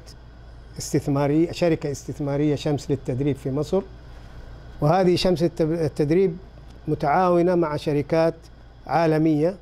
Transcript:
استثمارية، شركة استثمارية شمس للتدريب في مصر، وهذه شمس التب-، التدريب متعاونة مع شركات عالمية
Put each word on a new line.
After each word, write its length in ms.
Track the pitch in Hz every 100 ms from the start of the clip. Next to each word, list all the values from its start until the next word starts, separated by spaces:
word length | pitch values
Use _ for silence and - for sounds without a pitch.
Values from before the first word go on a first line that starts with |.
| - - - - - - - -
استثمارية، 760 | - 147 - 139 143 151 170
شركة 380 | - 175 156 151
استثمارية 640 | 131 - 131 143 143 151
شمس 360 | 139 156 139 -
للتدريب 460 | 135 - 127 143 135
في 140 | 135
مصر، 320 | 139 151 190 196 - - - - - - - - -
وهذه 360 | 147 185 180 175
شمس 260 | 190 160
التب-، 180 | 170 -
التدريب 760 | 156 170 147 - 147 175 190 170 - - - - -
متعاونة 680 | 151 147 165 180 175 175
مع 220 | 175 156 151
شركات 580 | 165 147 139 165 165 165 - - - - -
عالمية 680 | 151 165 156 160 147 165 202